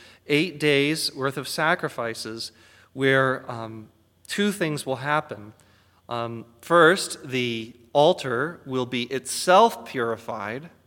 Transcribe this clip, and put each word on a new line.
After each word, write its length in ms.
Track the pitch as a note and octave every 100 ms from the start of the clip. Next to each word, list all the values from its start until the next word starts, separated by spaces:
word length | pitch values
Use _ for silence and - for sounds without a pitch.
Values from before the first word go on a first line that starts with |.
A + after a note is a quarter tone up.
| - _ -
eight 340 | D3 F3+ D3
days 540 | D3+ C#3 C#3+ D#3 -
worth 240 | C#3+ C3+ C#3
of 100 | B2+
sacrifices, 1040 | - D#3 F3+ D3+ - A#2 A2 A2+ A2+ - - _ _ _
where, 580 | C3 C3+ C3+ C3 C3 B2+
um, 380 | A#2 A2+ A2+ G#2+ _ _ _ -
two 260 | - G#3
things 320 | G3 D#3+ D3
will 120 | C3+ B2+
happen. 560 | C#3 D3+ - G#2+ G#2 - _ _ _ _ -
Um, 360 | A#2+ A#2+ A2+ - _
first, 680 | - E3+ D#3+ F#3+ - - C#3
the 420 | B2+ A#2+ A2+ A2+ - _
altar 680 | C#3+ D#3+ F3+ C3+ A#2+ D#3 E3+ C#3
will 200 | B2+ A#2+
be 180 | B2
itself 800 | A#2+ C3 - - - F#3+ A3+ - -
purified 840 | C3 A#2 G#2+ - A2 G2+ B2+ E3+ _